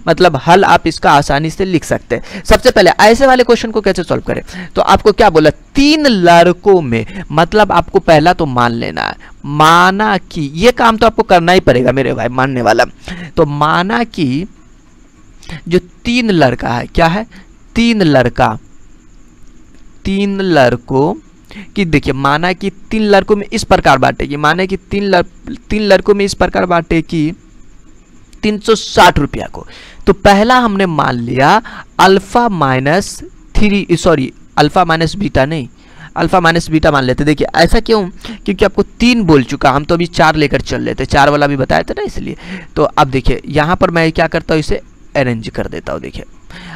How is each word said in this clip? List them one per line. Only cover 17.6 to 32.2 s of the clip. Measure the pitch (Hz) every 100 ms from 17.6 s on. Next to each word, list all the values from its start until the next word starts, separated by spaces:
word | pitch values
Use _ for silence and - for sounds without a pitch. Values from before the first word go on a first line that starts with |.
| - -
तीन | 233 220
लड़का, | 165 135 120 127 120 - - - - - - - - - - - - - - - -
तीन | 196 202 196
लड़कों | 190 151 123 123 - 135 156 311 - _ - 208 185 -
की, | 175
देखिए | 147 -
माना | 131 139 147 180
कि | 180 196 - -
तीन | 220
लड़कों | 214 196 202 208
में | 196
इस | 220 -
प्रकार | 185 165 131
बांटे | 127 - 135
कि, | 143
माने | 151 175 190
कि | 190
तीन | - 202 202
लड़-, | 180 170 - - -
तीन | - 214
लड़कों | 208 190 -
में | 202 196
इस | -
प्रकार | 180 196 180
बांटे | 170 165 165
कि | 156 165 151 - - - - - - - _ - - -
तीन | 214 208
सौ | 220 220
साठ | - - 180 156
रुपया | 139 113 -
को। | - - - - - -
तो | 180
पहला | 208 196 226 254
हमने | 240 196 190
मान | 151 139 123
लिया | 117 127 143 208 - - - -
अल्फा | 185 196